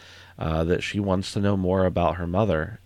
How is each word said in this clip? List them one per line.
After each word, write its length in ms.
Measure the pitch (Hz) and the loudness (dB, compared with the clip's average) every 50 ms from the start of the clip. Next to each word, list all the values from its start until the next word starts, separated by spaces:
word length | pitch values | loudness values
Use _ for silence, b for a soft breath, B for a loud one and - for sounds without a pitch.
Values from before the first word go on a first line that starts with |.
| B B B B B B B | B B B B B B B
uh, 280 | - - 80 80 80 80 | -6 -2 0 0 0 2
that 180 | 85 87 - - | 2 0 0 -2
she 160 | - - 104 | -4 -4 -2
wants 320 | 101 95 92 95 95 - | 0 0 0 0 -2 -4
to 80 | - 107 | -4 0
know 160 | 101 101 101 | 0 0 0
more 300 | 95 92 90 92 95 92 | 2 0 2 2 2 2
about 320 | 92 85 87 87 80 85 | 2 2 2 2 2 0
her 100 | 87 87 | -2 -4
mother, 540 | 87 87 98 113 101 82 78 80 95 113 - - | -2 0 0 2 2 0 0 -2 -4 -8 -14 -14